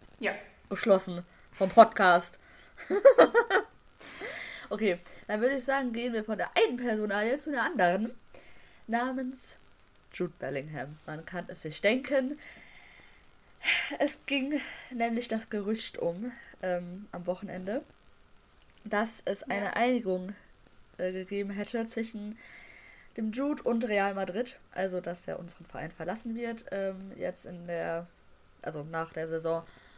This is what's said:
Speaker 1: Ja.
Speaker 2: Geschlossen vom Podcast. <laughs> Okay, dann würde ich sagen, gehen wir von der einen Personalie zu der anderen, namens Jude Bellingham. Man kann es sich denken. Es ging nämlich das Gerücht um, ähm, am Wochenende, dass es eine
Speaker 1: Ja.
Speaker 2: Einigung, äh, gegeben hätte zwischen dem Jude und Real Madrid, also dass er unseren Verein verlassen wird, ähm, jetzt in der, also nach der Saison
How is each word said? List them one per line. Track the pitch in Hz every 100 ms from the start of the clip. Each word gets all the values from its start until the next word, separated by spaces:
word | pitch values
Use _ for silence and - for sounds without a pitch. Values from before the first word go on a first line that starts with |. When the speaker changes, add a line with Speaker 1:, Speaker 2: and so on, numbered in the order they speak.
| - -
Speaker 1:
Ja. | 202 - - - -
Speaker 2:
Geschlossen | 196 233 190 - 175 - - -
vom | - 190
Podcast. | 226 175 - 185 175 180 - - - - - -
<laughs> | 392 539 480 - 466 - 392 - - - - - - 415 - - - -
Okay, | 208 208 175 - - -
dann | 214
würde | 247 277
ich |
sagen, | 247 269 254
gehen | 226 247
wir | 226
von | 214 202
der | - -
einen | 427 247
Personalie | 247 214 214 202 220 294
zu | 320
der | 269
anderen, | 240 294 175 190 233 - - - - - - - -
namens | 233 254 262 254 269 - - - - - - -
Jude | - 180 -
Bellingham. | 135 143 151 151 139 151 -
Man | 156 165
kann | 180 170
es | 175
sich | 156 147
denken. | 202 254 269 269 262 294 - - - - - - - - - - - - - - - 285
Es | 294 - -
ging | 277 269 294 - - -
nämlich | 240 233 233 240
das | 220 -
Gerücht | 208 196 220 - -
um, | 170 175 240 - - -
ähm, | 185 180 175 180 208
am | 180 175
Wochenende, | 180 208 180 185 247 - - - - - - - - - -
dass | 214 208 226 -
es | - 202
eine | - 202 202
Speaker 1:
Ja. | -
Speaker 2:
Einigung, | 247 247 202 185 185 208 - - - - - -
äh, | 185
gegeben | 185 185 202 196
hätte | 202 208 233 226
zwischen | - 226 208 208 220 - - - - - - - -
dem | 220
Jude | 226 285 302
und | - 233 233
Real | 202 196
Madrid, | 196 185 185 240 - -
also | - 190 180
dass | 175 180 -
er | 165
unseren | 175 - 165
Verein | - 160
verlassen | - 165 220 233 226
wird, | 233 226 -
ähm, | 196 196 190 196 190
jetzt | 180 180 -
in | 175 175
der, | 170 165 165 175 - - - - -
also | - 156
nach | 151 165 160
der | 160 160
Saison | 160 160 165 - - -